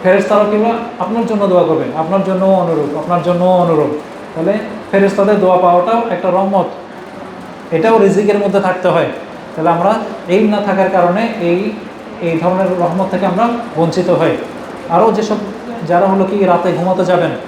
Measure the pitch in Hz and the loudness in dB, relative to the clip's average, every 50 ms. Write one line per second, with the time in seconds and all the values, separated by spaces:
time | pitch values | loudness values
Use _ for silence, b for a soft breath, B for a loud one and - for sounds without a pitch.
0 | 202 185 185 202 196 - 214 208 208 208 208 208 214 233 226 - - - - - | 4 4 4 4 4 2 4 2 4 2 2 2 2 2 0 -2 -4 -8 -8 -8
1 | 185 190 220 233 233 - 220 202 202 190 180 180 165 160 160 151 139 123 - 156 | -6 -4 -2 -2 0 0 0 0 2 4 4 4 4 4 2 0 0 -2 -4 -4
2 | 160 160 185 196 185 180 190 185 190 190 190 190 175 170 165 151 147 143 147 156 | -4 0 0 0 0 0 0 0 2 4 4 2 2 0 0 0 -2 -2 -4 -4
3 | 151 - 175 175 151 175 180 170 180 185 185 180 175 170 165 151 147 143 147 151 | -4 -2 -2 0 0 0 0 2 2 2 4 4 4 2 2 2 2 0 -2 -6
4 | - - - - - - - 160 160 185 208 220 214 - - - - - - 196 | -8 -12 -14 -16 -16 -12 -8 -4 -2 0 0 -2 -2 -6 -10 -12 -10 -2 2 2
5 | 196 196 190 - 196 196 214 190 175 185 185 180 180 175 175 180 180 - 226 233 | 2 2 2 2 2 2 4 4 4 4 4 4 4 4 4 4 4 2 0 0
6 | 233 226 185 175 - 185 175 190 196 196 202 196 175 - - - - - - - | 0 -2 -4 -2 -2 0 0 0 0 2 0 0 0 -2 -6 -12 -14 -16 -16 -16
7 | - - - - - - - - - - - - - - - 160 - 226 226 220 | -16 -16 -16 -16 -14 -14 -16 -16 -16 -16 -16 -16 -10 -4 -2 0 2 4 4 6
8 | 202 190 - 196 208 196 208 - 202 196 185 196 196 185 180 - - 180 175 170 | 4 4 4 2 2 2 2 2 0 2 0 2 0 0 -2 0 0 0 2 2
9 | 147 127 - - - - - - - - - - 160 165 165 170 175 196 220 233 | 0 -2 -4 -10 -12 -14 -14 -16 -16 -12 -8 -2 0 0 2 2 2 2 2 0
10 | 220 - - - - - 175 202 220 214 208 202 202 202 190 185 190 180 202 185 | -2 -6 -10 -10 -4 0 2 2 2 2 2 0 0 -2 0 0 0 2 2 2
11 | 175 175 175 202 226 226 220 202 175 170 170 180 202 220 214 - - - - - | 2 2 2 0 -2 -2 -4 -4 -2 0 0 0 -2 -4 -6 -8 -12 -16 -16 -16
12 | - - - - 180 170 165 160 175 175 185 185 190 180 180 180 175 175 170 190 | -16 -16 -12 -6 -6 -4 -2 0 0 0 0 0 0 0 0 0 -2 -2 0 -2
13 | 190 190 190 180 196 185 175 185 233 240 247 233 - - - 151 170 165 - 185 | -2 -2 -2 -2 -2 0 0 0 0 0 0 -4 -6 -8 -2 0 0 0 0 0
14 | 175 180 175 151 160 - - - - - - - - - - - - - 170 180 | 0 2 2 2 2 0 0 -2 -6 -8 -12 -12 -12 -14 -14 -14 -8 -2 2 2
15 | 214 226 196 202 220 - 220 196 202 190 - - - - 233 233 - 156 175 180 | 4 4 2 0 -2 -2 -4 -4 -4 -8 -10 -12 -12 -12 -10 -10 -4 0 0 2
16 | 196 190 196 196 185 190 202 202 196 185 175 175 - 185 165 156 170 185 185 185 | 2 2 2 2 0 0 0 0 2 2 2 2 2 0 -2 -2 0 -2 0 0
17 | 185 175 180 175 170 160 127 - - | 0 2 2 2 0 0 -4 -6 -10